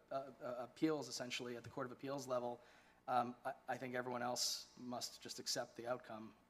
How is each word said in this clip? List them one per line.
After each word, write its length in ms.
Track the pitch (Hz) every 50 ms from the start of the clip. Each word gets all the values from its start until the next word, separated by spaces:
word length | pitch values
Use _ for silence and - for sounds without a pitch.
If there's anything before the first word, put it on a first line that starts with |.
| - -
uh, 60 | 135
uh, 480 | 135 139 135 120 - 156 123 123 117 120
appeals, 440 | 120 - - 156 160 156 147 127 127
essentially, 460 | 120 - 127 123 - - 123 120 120
at 80 | 117 117
the 40 | 117
Court 180 | - 139 131
of 60 | 123 120
Appeals 340 | - - 135 139 143 127
level 340 | 127 127 123 120 120 120 - - - - - - - - - -
um, 280 | 131 123 123 120 123 123 - -
I, 60 | 135 - - - -
I 80 | 127
think 180 | 123 131 127 123
everyone 280 | 127 123 127 123 120 120
else 440 | 123 123 - - - - - - - - 120 123
must 400 | 123 123 117 - - - - -
just 160 | 120 - -
accept 380 | - - - 139 120 - -
the 100 | - 113
outcome, 440 | 120 127 120 - - 113 107 107 107 - - -